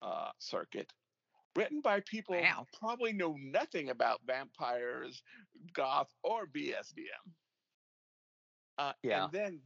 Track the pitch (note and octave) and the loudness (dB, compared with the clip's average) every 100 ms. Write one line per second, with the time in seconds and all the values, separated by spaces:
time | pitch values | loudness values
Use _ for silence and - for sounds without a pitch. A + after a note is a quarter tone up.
0 | G2+ D#2+ E2 - - F#2+ - - - _ | -4 -2 -4 -6 -4 -4 -2 -6 -8 _
1 | _ _ _ _ _ F3+ A3 D4+ B3+ G3+ | _ _ _ _ _ 0 0 2 4 2
2 | - A3 - F3 E3+ - B2 - A3 A#3+ | 0 -6 -2 4 4 2 -4 -4 -4 0
3 | A3+ G3+ E3+ C#3+ C3+ F#3 D#4+ E3 C3+ A#2+ | 0 2 0 0 0 0 2 -2 -2 4
4 | A#2+ G#2+ A#2+ C3 C#3 - B2+ A#2+ B2 B2+ | 4 4 0 -2 -4 -4 -2 0 -2 -4
5 | C3 C3 - A#3+ G3 - E3+ E3 C3+ C#3+ | -8 -12 -18 -20 -20 -20 -6 0 4 4
6 | C#3 _ F3 A3+ F3 D3 C#3 G#2 - - | 2 _ 0 0 -2 -2 -2 -2 -6 -12
7 | - - F#3 D#3+ _ _ _ _ _ _ | -12 -12 -16 -20 _ _ _ _ _ _
8 | _ _ _ _ _ _ _ - C#3+ - | _ _ _ _ _ _ _ -4 -2 -2
9 | A#2+ G2 F#2+ F#3 G3+ D#3+ | 2 2 2 0 -2 -4